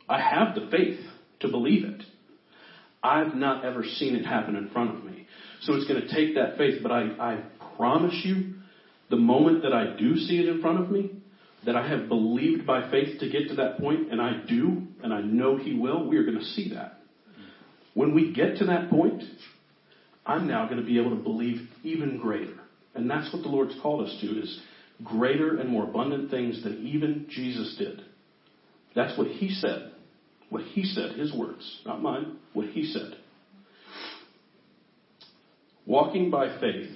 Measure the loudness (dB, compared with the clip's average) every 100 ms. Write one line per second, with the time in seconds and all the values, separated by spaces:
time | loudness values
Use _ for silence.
0 | -2 0 2 2 2 0 0 2 2 -2
1 | -12 -20 _ _ -2 0 4 4 2 -8
2 | -16 -20 _ _ _ -20 -20 -20 -20 _
3 | 2 2 2 0 0 0 -2 -4 -6 -2
4 | 0 0 0 -2 0 -4 -4 -2 -2 -2
5 | -10 -16 -18 -20 -20 -10 0 0 2 0
6 | 0 2 2 2 0 2 2 2 0 0
7 | 0 -2 -4 -4 -8 -16 -18 0 2 4
8 | 4 0 0 0 -2 -8 -18 -20 -20 _
9 | _ 4 6 8 6 6 4 2 0 0
10 | 2 2 2 2 2 2 2 0 2 0
11 | -2 -6 -18 -20 -20 -8 -2 -2 0 -2
12 | 0 2 2 2 2 2 2 0 2 2
13 | 0 -2 -4 -2 -2 0 -2 0 0 0
14 | 0 0 0 -2 0 2 2 0 -4 -8
15 | -4 -2 2 4 4 2 0 0 0 0
16 | 2 2 2 0 -4 -6 -6 -8 -12 -16
17 | -20 _ _ -20 -20 -20 -20 _ _ 0
18 | 4 4 4 2 0 2 2 2 4 4
19 | 4 2 -8 -16 -20 -20 _ _ _ _
20 | _ _ -2 0 0 0 -2 -2 2 4
21 | 4 0 -2 -2 -2 -2 -8 -12 -6 -2
22 | -2 -2 -2 -4 -6 -12 -20 _ _ -4
23 | -2 -2 -4 -6 -2 0 0 0 -2 -2
24 | -4 -6 -6 -4 -6 -10 -16 -20 -20 _
25 | -6 0 2 2 2 0 0 -2 0 -2
26 | -2 -2 -2 -2 -2 -4 -6 -6 -4 -2
27 | 0 -2 -6 -6 -6 -4 -6 -6 -8 -8
28 | -18 _ _ _ _ _ _ _ _ -2
29 | -2 -2 -4 -2 -2 0 -2 -2 -8 -18
30 | -20 _ _ _ _ -10 -4 -4 -2 -2
31 | -6 -4 -4 -4 -6 -8 -16 -14 -10 -4
32 | -4 -4 -6 -12 -8 -6 -4 -4 -4 -6
33 | -10 -14 -20 _ _ -20 _ _ -20 -16
34 | -14 -16 -20 _ _ _ _ _ _ _
35 | _ _ -20 _ _ _ _ _ 2 4
36 | 4 2 2 2 0 0 -2 -2 -8